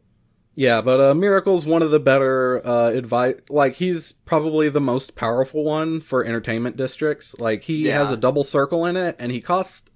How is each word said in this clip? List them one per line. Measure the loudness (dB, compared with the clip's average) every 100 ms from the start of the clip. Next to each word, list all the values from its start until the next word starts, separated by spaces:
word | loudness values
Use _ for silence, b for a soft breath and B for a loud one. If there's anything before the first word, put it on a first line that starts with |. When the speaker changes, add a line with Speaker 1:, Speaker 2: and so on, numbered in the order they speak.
| _ _ _ _ _ -2
Speaker 1:
Yeah, | 2 2
but, | 2 4
uh, | 4 4
Miracle's | 2 2 2 0 2
one | 0
of | 2
the | 2
better, | 4 2 2 2 0 -2
uh, | 0 2 2
advi-, | 0 -2 0 0 -2 -2
like, | 0 0
he's | 0 -4 -4 -8
probably | -16 -2 -2 0 0 2
the | 0
most | 0 -2 -6 -6
powerful | -2 0 -2 -2
one | -2 -2 -4 -6
for | -4 -2
entertainment | -2 -4 -4 -4 -4 -6
districts. | -8 -4 -4 -4 -10 -6
Like, | -4 -4
he | -4 -2 0
Speaker 2:
Yeah. | 0
Speaker 1:
has | -2
a | 0
double | 0 0
circle | 0 0 0 -2 -2
in | -2
it, | -4 -6
and | -6
he | -6
costs, | -2 -2 -2 -12 _